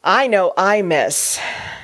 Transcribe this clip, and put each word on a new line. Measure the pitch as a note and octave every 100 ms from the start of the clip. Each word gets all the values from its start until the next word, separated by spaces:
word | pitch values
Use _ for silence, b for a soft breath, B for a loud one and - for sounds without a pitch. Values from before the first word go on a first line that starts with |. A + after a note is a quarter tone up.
I | D#3+ A3 C4+
know | G3+ F3+ -
I | F#3+ G#3+
miss. | F#3 D3+ A2 - - - B B B B